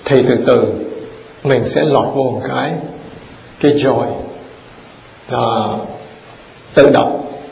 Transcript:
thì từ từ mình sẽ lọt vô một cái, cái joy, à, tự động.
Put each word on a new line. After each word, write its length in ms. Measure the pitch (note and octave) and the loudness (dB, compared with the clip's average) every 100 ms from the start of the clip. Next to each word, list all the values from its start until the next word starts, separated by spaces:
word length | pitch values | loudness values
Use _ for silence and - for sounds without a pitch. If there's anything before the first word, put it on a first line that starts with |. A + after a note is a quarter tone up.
thì 200 | - C3+ A#2+ | 4 2 4
từ 60 | A#2 C3+ | 2 4
từ 200 | A#2 G#2+ - - - - - - - | 4 2 -2 -8 -10 -14 -18 -20 -6
mình 200 | C#3 B2+ | 0 0
sẽ 200 | G#2+ D3 | 2 0
lọt 300 | D3+ C3+ A2 | 2 2 0
vô 80 | C3+ | -2
một 200 | C3 A2 - | -2 -2 -6
cái, 240 | B2+ C#3+ E3 - - - - - - - - | -4 -4 -6 -8 -14 -18 -20 -20 -20 -20 0
cái 120 | D3 | 2
joy, 340 | D3 C3+ A#2 - - - - - - - - - - - - - | 4 2 0 -2 -6 -10 -14 -18 -20 -20 -20 -20 -20 -20 -20 -6
à, 120 | B2 A#2 A2+ G#2+ G#2+ - - - - - - - - - | -2 0 0 -2 -6 -8 -14 -18 -20 -20 -20 -20 -20 0
tự 140 | - C3+ | 6 6
động. 320 | - - - - - - | 6 2 -4 -8 -14 -18